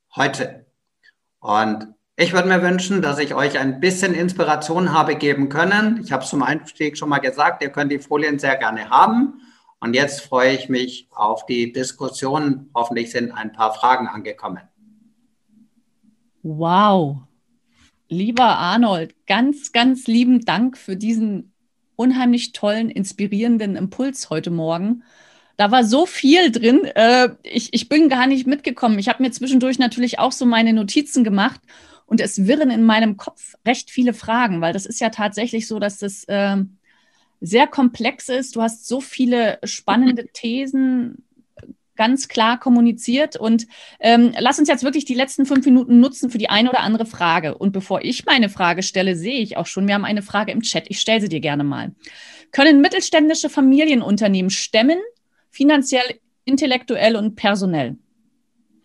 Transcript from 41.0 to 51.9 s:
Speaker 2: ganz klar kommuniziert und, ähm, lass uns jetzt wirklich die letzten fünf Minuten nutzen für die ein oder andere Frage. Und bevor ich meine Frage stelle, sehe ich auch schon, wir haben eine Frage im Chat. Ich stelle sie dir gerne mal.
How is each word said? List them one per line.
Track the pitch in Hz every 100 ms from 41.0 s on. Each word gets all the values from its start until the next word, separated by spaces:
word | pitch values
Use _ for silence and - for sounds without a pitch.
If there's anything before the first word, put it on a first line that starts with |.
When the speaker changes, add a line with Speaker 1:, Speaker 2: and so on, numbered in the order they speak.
| 240 - _ _ _ - - - _ -
Speaker 2:
ganz | 220 269 -
klar | - 226 240
kommuniziert | 262 240 233 233 - 254 302 -
und, | 220 226 226 - - -
ähm, | 226 233 240 -
lass | 240 285
uns | 294
jetzt | 269
wirklich | 262 294
die | 262
letzten | 247 269 - 269
fünf | 277 269
Minuten | 254 240 240
nutzen | 262 - 247
für | 233
die | 214
ein | 208 247
oder | 254
andere | 196 220 226
Frage. | - 175 170 156 -
Und | 196
bevor | 196 190 185
ich | - 254 -
meine | 277 208
Frage | - 175 175
stelle, | 185 190 190 175
sehe | 180 269
ich | 214 -
auch | 170
schon, | - 196
wir | 202
haben | 202
eine | 208
Frage | 196 202 214
im | 208
Chat. | 226 165 -
Ich | 190
stelle | - 220
sie | 202
dir | 156
gerne | 151 143 143
mal. | 127 127